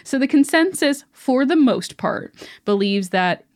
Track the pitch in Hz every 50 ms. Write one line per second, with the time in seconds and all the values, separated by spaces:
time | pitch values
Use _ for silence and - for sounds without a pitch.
0 | - - 269 262 277 269 - 277 285 - 349 320 330 381 370 - 320 285 277 -
1 | - _ _ - - 277 254 262 277 262 349 320 277 240 190 185 - - - -
2 | 202 - - - - - _ - - - - - _ 208 202 196 202 196 202 202
3 | 190 180 - 185 180 180 170 - _ _ _